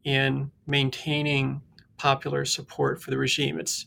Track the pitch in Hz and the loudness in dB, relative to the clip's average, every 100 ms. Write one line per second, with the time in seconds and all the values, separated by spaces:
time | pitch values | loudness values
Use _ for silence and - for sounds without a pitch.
0 | 147 135 135 135 139 - - 143 135 - | -2 2 2 0 -4 -8 0 2 2 0
1 | - 147 147 143 131 135 - - _ - | -2 0 2 2 2 -2 -8 -20 _ -2
2 | 143 135 147 139 139 - 139 - 139 - | 0 2 0 -2 -2 -4 -6 -2 -2 -2
3 | - 131 135 - 139 151 170 - | -4 -2 0 2 0 -2 -4 -6